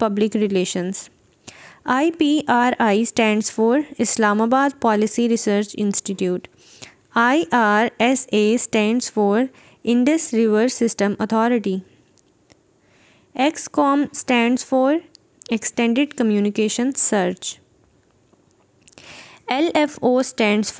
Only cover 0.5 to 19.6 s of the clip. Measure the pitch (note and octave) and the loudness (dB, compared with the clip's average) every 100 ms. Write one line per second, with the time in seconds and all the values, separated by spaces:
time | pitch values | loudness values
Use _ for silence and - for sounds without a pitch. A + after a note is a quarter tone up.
0.5 | F#3+ F#3 F#3 F3+ G3 - _ _ _ - | 0 -2 -4 -6 -8 -12 _ _ _ -20
1.5 | - - - - B3+ D#4+ E4 D4 D4+ - | -20 -20 -10 -4 0 0 0 0 0 2
2.5 | A#3+ B3 - A3+ G3+ A#3 - A3 G#3+ G#3+ | 2 2 2 2 2 0 0 2 2 -2
3.5 | - A3+ C4+ D4 - A#3 - G#3+ G#3 A3+ | 0 2 2 0 -4 -2 2 2 2 2
4.5 | C4 C#4 C4+ A#3 G#3 A3 - A#3+ A#3 G#3+ | 2 2 0 0 2 0 0 0 0 0
5.5 | G3+ G#3 - G#3 G3 - F#3+ F#3 F3+ - | 0 -2 -4 -4 -4 -6 -4 -2 -4 -8
6.5 | _ - - - - _ A#3 A#3 D4 E4+ | _ -20 -20 -20 -20 _ 0 2 2 2
7.5 | B3 G#3+ G#3 A#3+ - A#3 C4 - G#3+ G#3 | 2 2 2 0 0 0 0 0 0 2
8.5 | A#3+ - A3+ G#3 A#3+ - A3 G3+ G#3 C4 | 0 0 0 0 0 -2 0 2 2 -2
9.5 | - - _ - A#3+ B3+ D#4+ - A3+ A3+ | -6 -20 _ -2 2 2 0 0 0 2
10.5 | G#3+ B3 - A#3 - G3+ F#3+ F#3+ A3+ A3+ | 2 2 0 -2 0 -2 -2 -2 0 2
11.5 | B3 G3+ F#3+ - _ _ _ _ _ _ | 0 -2 -4 -8 _ _ _ _ _ _
12.5 | _ _ _ _ _ _ _ _ C4+ C#4 | _ _ _ _ _ _ _ _ -2 -2
13.5 | - - - C#4+ C#4+ C#4 - - A#3+ A#3 | -2 -6 -2 0 2 -2 -4 -2 0 2
14.5 | B3+ - C4 C4 D#4+ E4+ - _ - - | 0 0 0 2 0 -4 -20 _ -18 -6
15.5 | A3 - - A#3 A#3 D4 - A3+ G#3 G#3 | -6 -4 -2 0 0 0 0 0 2 0
16.5 | G#3 G#3+ - B3+ C4+ - G#3 F3+ F3+ - | 0 -2 -2 -2 -2 0 0 0 -4 -10
17.5 | - _ _ _ _ _ _ _ _ _ | -14 _ _ _ _ _ _ _ _ _
18.5 | _ _ _ - - - - - - - | _ _ _ -20 -20 -20 -20 -20 -14 -6
19.5 | B3+ | -2